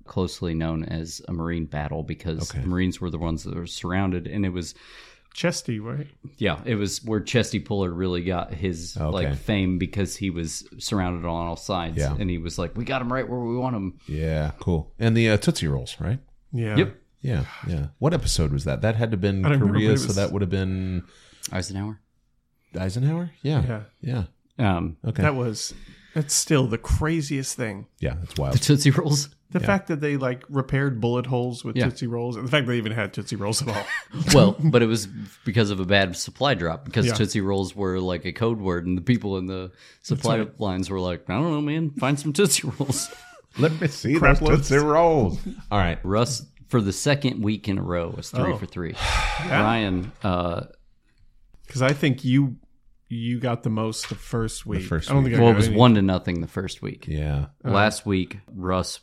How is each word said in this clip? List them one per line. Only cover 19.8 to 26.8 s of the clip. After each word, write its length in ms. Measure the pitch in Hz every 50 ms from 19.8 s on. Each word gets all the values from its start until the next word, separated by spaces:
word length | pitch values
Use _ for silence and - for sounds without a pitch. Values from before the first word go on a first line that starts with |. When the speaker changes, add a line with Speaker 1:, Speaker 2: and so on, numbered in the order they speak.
| 107 110
Speaker 3:
but 40 | -
it 40 | 131
Speaker 2:
so 80 | 127
Speaker 3:
was 80 | 120 98
Speaker 2:
that 160 | 95 101 -
would 100 | - 98
have 80 | 98 87
been 520 | 95 95 95 92 95 95 92 92 92 90 90 - - - - - - - - -
Speaker 1:
Eisenhower? 480 | 90 92 87 90 95 98 101 107 107 - _ _ _ _ _ _ _ _ _ _ _ _ _ _ -
Speaker 2:
Eisenhower? 540 | 85 92 95 92 123 131 147 160 170 175 165 - _
Yeah. 420 | - 135 156 139 - 123 113 104 107 - _ _
Speaker 3:
Yeah. 220 | - 123 127 120 90 - _ _ _ _ _
Speaker 2:
Yeah. 180 | - 120 101 92
Speaker 1:
Um, 200 | 85 85 85 80 - -
Speaker 2:
Okay. 160 | 110 110 - 101
Speaker 3:
That 120 | 151 143
was, 380 | 127 123 120 107 - - - - - - - - - - - -
that's 200 | 160 147 143 -
still 340 | - - - 160 135 131
the 100 | 113 107
craziest 760 | 113